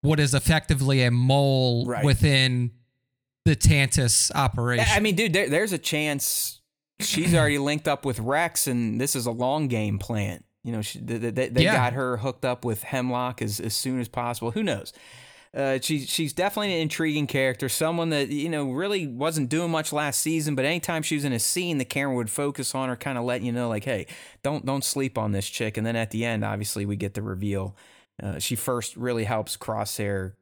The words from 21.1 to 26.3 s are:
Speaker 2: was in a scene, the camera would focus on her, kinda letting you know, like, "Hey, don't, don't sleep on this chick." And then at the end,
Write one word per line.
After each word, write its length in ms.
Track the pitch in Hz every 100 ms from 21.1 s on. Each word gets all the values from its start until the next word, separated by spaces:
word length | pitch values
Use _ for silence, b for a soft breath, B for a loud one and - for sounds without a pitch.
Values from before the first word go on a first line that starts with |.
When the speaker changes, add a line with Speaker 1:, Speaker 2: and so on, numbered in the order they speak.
| 151
Speaker 2:
was 100 | 143
in 80 |
a 60 | 120
scene, 380 | - - 180 151
the 60 |
camera 320 | 127 139 139 127
would 140 | 113
focus 440 | - 143 143 131
on 140 | 131 131
her, 60 | 123
kinda 260 | 143 127
letting 240 | 120 123 120
you 60 |
know, 160 | 120 120
like, 160 | 107
"Hey, 220 | 110 110 - B B B
don't, 220 | 135 151 131
don't 180 | 139 -
sleep 320 | - 135 -
on 160 | 107
this 160 | 101 98
chick." 260 | - 110 107
And 80 | 110
then 120 | 117
at 140 | 110
the 120 | 110
end, 220 | 117